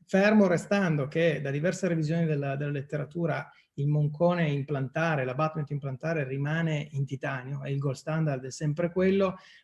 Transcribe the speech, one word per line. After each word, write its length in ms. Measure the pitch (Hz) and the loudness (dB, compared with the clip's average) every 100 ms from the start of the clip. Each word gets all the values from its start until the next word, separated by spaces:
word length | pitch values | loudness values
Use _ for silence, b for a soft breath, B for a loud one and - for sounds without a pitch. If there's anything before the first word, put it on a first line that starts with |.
| _ | _
fermo 400 | 190 208 214 190 | 4 6 6 6
restando 600 | 165 - 202 185 151 131 | 4 2 0 2 0 0
che 320 | 165 165 139 | 2 2 2
da 100 | 139 | -2
diverse 380 | 143 170 180 190 | -2 -2 0 -2
revisioni 380 | 165 151 170 165 | 0 0 0 0
della, 300 | 147 139 139 | 0 -2 -4
della 140 | 147 | -4
letteratura 800 | 143 139 151 147 170 165 139 - B B | -4 -4 -6 -6 -4 -2 -2 -6 B B
il 140 | - 143 | -4 0
moncone 600 | 147 147 147 175 175 156 | 2 2 2 2 4 2
implantare, 760 | 143 135 139 131 156 165 147 | 0 -2 -4 -2 -2 0 0
l'abutment 460 | 127 123 156 156 143 | -2 0 -2 -2 -4
implantare 540 | 143 139 131 160 165 | -6 -6 -6 -4 -2
rimane 640 | 131 135 143 160 165 147 151 | -2 -4 -2 0 0 -2 -4
in 120 | 139 | -4
titanio, 580 | 139 135 147 135 127 143 | -4 -4 -6 -6 -8 -8
è 80 | 139 | -6
il 80 | 139 | -2
gold 180 | 139 123 | -2 -4
standard, 480 | - 160 156 135 | -4 0 0 -2
è 60 | 131 | -6
sempre 420 | - 151 151 175 | -4 -4 0 -2
quello, 440 | 185 190 196 190 185 B B | 2 2 4 2 -2 B B